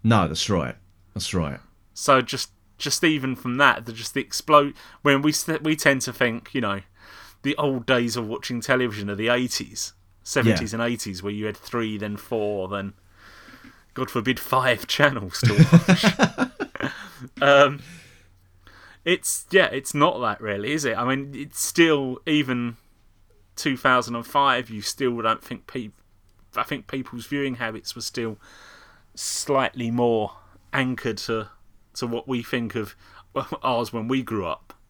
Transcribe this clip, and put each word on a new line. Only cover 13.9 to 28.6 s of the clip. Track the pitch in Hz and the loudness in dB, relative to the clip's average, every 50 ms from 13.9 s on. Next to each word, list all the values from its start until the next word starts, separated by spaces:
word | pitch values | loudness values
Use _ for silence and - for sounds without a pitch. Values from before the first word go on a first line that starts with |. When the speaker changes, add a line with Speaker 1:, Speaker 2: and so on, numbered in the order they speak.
| _ | _
Speaker 2:
God | - 131 - | -8 -8 -4
forbid, | - 123 104 123 127 - | -4 -2 0 0 -2 -2
five | - - - 131 127 131 117 - - | -2 0 0 2 2 2 0 0 -2
<laughs> | - | -6
channels | - - 151 143 135 120 - - - - | 0 2 2 2 2 -2 -8 -8 -4 2
to | - 117 104 104 160 - | 2 4 8 8 8 10
watch. | 170 170 - - 180 - - 208 - - - - - - 254 254 | 10 8 8 8 4 6 6 2 4 4 0 0 2 -4 -6 -6
Speaker 1:
<laughs> | - - - - _ - - 135 - - - - - - 127 123 _ - | -4 -10 -10 -10 _ -8 -6 -6 -6 -10 -16 -18 -16 -18 -18 -18 _ 2
Speaker 2:
Um, | 139 139 139 139 143 135 143 143 - - 175 - - - - _ _ _ _ _ _ _ _ _ _ - - - - - - _ _ | 4 6 8 8 8 6 4 -4 -12 -18 -20 -20 -20 -20 -20 _ _ _ _ _ _ _ _ _ _ -20 -20 -20 -20 -20 -20 _ _
it's, | 165 180 180 - - - - - _ | 0 0 0 0 -6 -6 -6 -6 _
yeah, | - 190 170 | 4 4 4
it's | - - 135 139 - - | 4 0 -6 -8 -4 2
not | 147 147 175 - - | 2 2 2 2 0
that | 123 113 101 - | -2 -4 -4 -4
really, | 113 107 101 101 104 123 | -4 -4 -4 -2 -2 -2
is | 147 160 143 | -4 -2 -2
it? | 127 110 113 | -2 -2 0
I | 120 | 0
mean, | 123 131 139 139 143 139 | 0 -2 -2 -4 -8 -10
it's | 135 143 147 - - | -12 -12 -12 -6 -6
still, | - - - - 170 160 156 143 135 127 127 - _ | -6 -2 4 4 6 6 6 2 2 -2 -6 -6 _
even | 170 151 151 143 127 127 123 120 117 113 _ _ _ _ _ _ _ _ _ _ _ _ _ _ _ _ | 0 0 0 0 0 -2 -2 -2 -4 -6 _ _ _ _ _ _ _ _ _ _ _ _ _ _ _ _
two | - - 151 135 123 | -6 -2 -2 -2 2
thousand | - 135 127 123 120 120 120 | 4 4 4 4 2 -2 -8
and | 117 113 | -8 -10
five, | - - 143 139 135 127 123 123 110 | -2 0 2 2 2 2 0 -2 -6
you | 113 104 | -10 -8
still | 101 - - - 139 123 120 117 | -8 -8 -6 -2 -2 -2 -2 0
don't | 110 113 110 - | 0 0 0 -2
think | - - 127 - _ | -4 -14 -14 -14 _
peop-, | - - 135 110 107 - _ _ _ _ _ _ _ _ _ _ _ - | -12 -12 -10 -10 -10 -16 _ _ _ _ _ _ _ _ _ _ _ -6
I | 107 | -4
think | 117 - 156 - - - | -4 -4 -4 -8 -8 -8
people's | - 135 127 - - 120 113 | -8 -8 -8 -8 -12 -14 -10
viewing | - 143 143 139 135 127 | -6 -4 -4 -4 -4 -4
habits | 117 123 113 110 110 - - - | -4 -6 -6 -6 -8 -12 -12 -12
were | 120 | -10
still | 113 - - 127 117 113 107 _ - - - - | -12 -8 -6 -6 -6 -6 -8 _ -18 -20 -20 -20